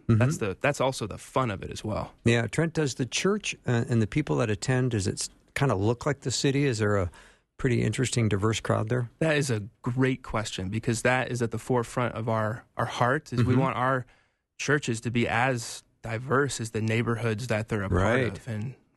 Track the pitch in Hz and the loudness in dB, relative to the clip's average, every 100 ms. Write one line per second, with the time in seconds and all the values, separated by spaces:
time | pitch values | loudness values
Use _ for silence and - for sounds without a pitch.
0 | - 113 123 165 104 90 135 143 131 127 | 4 4 4 0 -4 0 0 2 -2 -2
1 | 107 85 - 131 127 98 - - 107 87 | -6 -8 -2 0 0 -2 -8 -8 -6 -6
2 | - - 117 117 117 - 165 165 147 - | -6 -2 2 2 2 0 0 0 -2 -2
3 | 120 - 190 208 - - - 120 117 117 | -4 0 0 0 -4 -6 0 0 2 2
4 | 107 151 151 147 117 104 - 127 127 113 | 2 0 0 0 0 -2 0 0 2 0
5 | 92 - - - _ - 143 95 104 120 | -2 -4 -8 -12 _ -2 0 2 2 0
6 | 151 139 131 - 143 135 143 110 104 101 | -2 -2 -4 0 0 2 2 2 2 2
7 | 87 - - _ _ - 135 117 120 110 | 0 -6 -20 _ _ -4 0 2 0 0
8 | 123 123 110 101 110 110 - 107 110 123 | 0 2 2 2 0 0 0 0 0 -2
9 | 120 - 160 147 131 110 98 _ 127 127 | -2 -2 0 0 0 -4 -6 _ -4 0
10 | 131 127 - 113 107 - 92 107 - 113 | 2 0 -4 -6 -4 -6 -4 -4 -2 0
11 | 123 127 123 123 117 110 - 123 117 - | 2 2 0 -2 -2 -4 0 0 0 -2
12 | 120 - 113 110 107 113 - - 120 - | -2 -2 -2 0 0 -4 -10 -6 -4 2
13 | 120 151 - 123 120 127 135 120 127 131 | 2 2 -2 0 4 4 2 0 0 0
14 | - _ _ _ _ - - 147 - 113 | -4 _ _ _ _ -8 0 0 0 -4
15 | 123 120 98 113 131 123 113 - _ _ | -2 0 0 2 2 0 -4 -14 _ _
16 | 120 113 131 127 139 - 113 110 110 113 | -8 -8 0 0 0 -2 -6 -2 0 0
17 | 117 113 117 107 123 107 110 110 95 92 | 0 -2 -2 -2 -2 -2 -2 -4 0 2
18 | 101 127 117 101 - 107 131 - _ | 4 2 0 -4 -8 -6 -6 -10 _